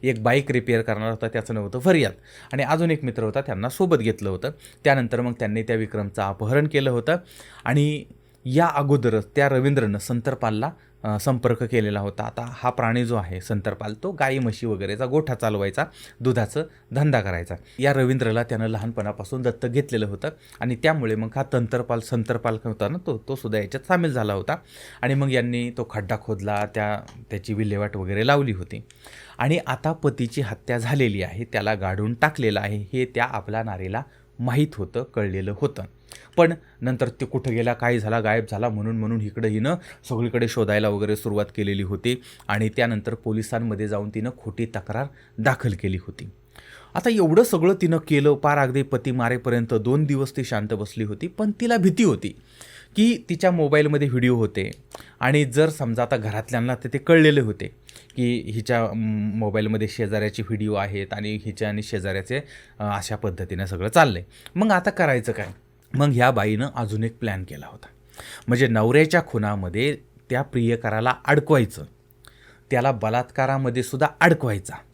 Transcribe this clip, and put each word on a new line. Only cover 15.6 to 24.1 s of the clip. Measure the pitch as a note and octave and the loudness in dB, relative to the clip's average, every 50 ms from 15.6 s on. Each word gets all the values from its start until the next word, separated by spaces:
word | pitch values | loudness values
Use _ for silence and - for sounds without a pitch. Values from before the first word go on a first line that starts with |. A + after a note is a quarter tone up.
| G2 G2 F#2+ - D3+ - - - - - - _ | -2 -2 -2 -2 -4 -4 -6 -20 -20 -20 -16 _
दुधाचं | A2+ B2+ B2+ A#2+ A2 G#2 - D3+ D#3+ D#3 - - _ _ | 0 0 2 2 0 0 -2 -4 -6 -6 -10 -20 _ _
धंदा | A#2+ B2+ D3 D3+ C#3 A#2+ | -2 2 2 4 4 2
करायचा. | G2 G2 F2+ E2+ F2 - F2+ F2+ - - - - | 0 0 -4 -4 -4 -6 -10 -12 -12 -18 -8 0
या | B2+ C#3 C#3+ | 2 2 4
रवींद्रला | C3+ C3 B2+ C3 C3 B2 A2+ A2 A2+ A#2+ | 4 4 2 2 2 2 0 0 0 0
त्यानं | A#2 B2 A2 A2+ A2 | -2 -2 -4 -2 -2
लहानपणापासून | A2+ A2 G2 A2+ A2+ - G#2 G#2 G#2 - G2+ - - C3 | -2 -4 -4 -6 -4 -4 -4 -6 -6 -8 -8 -8 -8 -2
दत्तक | B2+ B2 A2+ - - A#2+ | -2 -2 -2 -2 -4 -2
घेतलेलं | A#2 C#3 C#3 C#3+ - A2 G#2+ | 0 -2 -2 0 -2 -2 -2
होतं | G2+ G2+ F#2+ - D3+ D#3 - - - - - | -2 -4 -6 -8 -8 -10 -10 -20 -20 -12 -6
आणि | - B2 B2 | -4 -4 -4
त्यामुळे | A#2 - D3+ D#3+ D3+ C3 A2+ A2 | 0 2 2 2 2 0 -2 -2
मग | A2 A2+ A2+ - | -2 -2 -4 -4
हा | C3+ C3+ C#3 - | -4 -4 0 0
तंतरपाल, | B2+ A#2+ A2 - B2 B2 - A#2+ A#2 | 0 0 0 -2 -4 -2 -2 -4 -4
संतरपाल | A2+ - - A#2+ A2 A2 B2 A#2 A2+ A#2+ A2 A2 - | -2 -2 -2 -2 0 0 -2 -2 -2 -2 -4 -2 -4
होता | A#2 A2 - G#2 G2+ | -6 -4 -2 -2 -4
ना | D3+ F3+ | -4 -4
तो, | - - C3+ G#2+ - - | -4 -6 -6 -6 -6 -8
तो | C3+ | -8
सुद्धा | C3 - A2 G#2+ G#2+ | -6 -4 -2 -2 -2
याच्यात | G2+ F#2+ - C3+ - - | -2 -2 -6 -10 -2 0
सामील | F#3 F3 E3+ D#3+ | 0 2 2 0